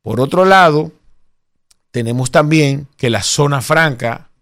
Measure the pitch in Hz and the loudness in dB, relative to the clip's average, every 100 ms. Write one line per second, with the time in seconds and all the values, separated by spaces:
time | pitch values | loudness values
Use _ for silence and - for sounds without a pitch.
0 | 110 107 131 - 190 190 175 151 160 _ | -6 -4 0 2 4 6 4 2 -4 _
1 | _ _ _ _ _ _ _ _ _ 117 | _ _ _ _ _ _ _ _ _ -6
2 | 117 123 123 165 151 156 143 139 139 _ | -4 -4 0 0 2 2 2 -2 -10 _
3 | 120 107 - - 143 139 110 160 165 123 | -4 -2 -4 -2 0 -2 0 0 0 -2
4 | 117 117 - _ | -8 -8 -16 _